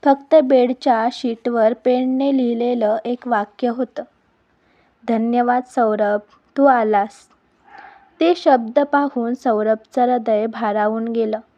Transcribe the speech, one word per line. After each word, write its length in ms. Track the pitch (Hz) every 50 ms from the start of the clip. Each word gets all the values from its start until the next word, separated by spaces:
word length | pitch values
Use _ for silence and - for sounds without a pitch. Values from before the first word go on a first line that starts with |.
| -
फक्त 300 | 294 277 269 - _ 311
बेडच्या 720 | 320 285 254 277 254 247 247 254 _ - 277 240 220 220 240
शीटवर 600 | 240 - - 247 226 220 _ 254 240 233 220 220 240 240 _
पेनने 520 | 262 247 254 254 254 262 262 269 277 277
लिहिलेलं 600 | 262 254 233 233 226 240 240 247 240 220 208 214 233 -
एक 240 | 226 247 247 - 247
वाक्य 400 | 240 208 202 - _ - - 240
होतं, 340 | 233 247 262 240 _ - - _ _ _ _ _ _ _ _ _ _ _ _ _ _ _ _ _ _ _ _ 226
"धन्यवाद 540 | 233 220 226 233 233 240 240 240 247 254 262 _ -
सौरभ, 460 | 269 240 220 214 214 214 202 208 208 208 _ _ _ _ _ _
तू 80 | - 277
आलास." 460 | 285 262 240 220 214 214 202 196 214 - - _ _ _ _ _ _ _ _ _ _ - - - - - - _ _ _ _
ते 140 | 320 339 349
शब्द 440 | - - 330 269 254 233 220 233 294
पाहून 540 | 285 285 - 285 285 277 - 254 233 233 247
सौरभचं 760 | 254 - 262 220 208 214 214 220 220 _ _ - 254 247 247
हृदय 340 | 247 247 220 233 220 208 220
भारावून 640 | 226 220 220 233 214 202 214 208 214 220 226 226 233
गेलं. 320 | 233 226 226 214 214 220 233 _ _